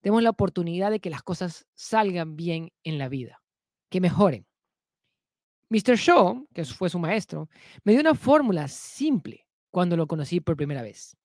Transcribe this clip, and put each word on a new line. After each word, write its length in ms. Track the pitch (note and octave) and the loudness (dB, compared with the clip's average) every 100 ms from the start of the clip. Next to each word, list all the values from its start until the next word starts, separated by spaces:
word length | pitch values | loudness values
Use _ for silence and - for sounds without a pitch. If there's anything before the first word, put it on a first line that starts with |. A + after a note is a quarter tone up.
tenemos 220 | F#3+ A3 | 2 2
la 80 | A#3 | 2
oportunidad 600 | G#3+ G3+ - E3+ E3+ G3 | 2 -2 -2 -4 -2 -2
de 100 | G#3+ | -2
que 80 | F#3 | -6
las 140 | D#3 | -12
cosas 440 | - F3 F3+ - _ | -10 -8 -8 -10 _
salgan 640 | _ - A3 G#3 F3 D#3+ D#3 | _ -2 0 0 -2 -6 -6
bien 360 | E3+ E3 E3 _ | -6 -4 -8 _
en 160 | - D#3 | -8 -6
la 100 | C3+ | -6
vida, 340 | C3+ A#2 - _ _ _ _ _ | -8 -10 -18 _ _ _ _ _
que 140 | F#3 | 0
mejoren. 440 | F3+ D3 G3 A#2+ - _ _ _ _ _ _ _ _ _ _ _ _ | 0 4 2 2 -10 _ _ _ _ _ _ _ _ _ _ _ _
Mister 260 | A3 G#3 A#3+ | -2 2 2
Shaw, 500 | - F4 F#3 A#3 D4 | 6 6 6 2 -10
que 120 | - D#3 | -12 -10
fue 240 | - F#3 | -4 -4
su 80 | F3 | -2
maestro, 500 | D#3+ G#3+ - D#3+ D#3 _ - - | -2 -4 -4 -12 -12 _ -20 -8
me 80 | - | 4
dio 100 | A#3 | 4
una 120 | D#4 | 4
fórmula 540 | D4+ A3+ D4 C4+ F3 C#3+ | 2 4 4 4 -2 -4
simple 760 | - - - D4 B3+ C#3 - _ _ _ | -10 -16 -4 0 0 -2 -16 _ _ _
cuando 260 | F3+ F3+ E3+ | -2 0 0
lo 100 | D#3 | -2
conocí 340 | D#3+ C#3+ F3 | -4 -2 -4
por 160 | D#3+ D3+ | -2 -2
primera 260 | C#3+ C#3 | -2 -6
vez. 340 | A2+ - - _ | -8 -14 -20 _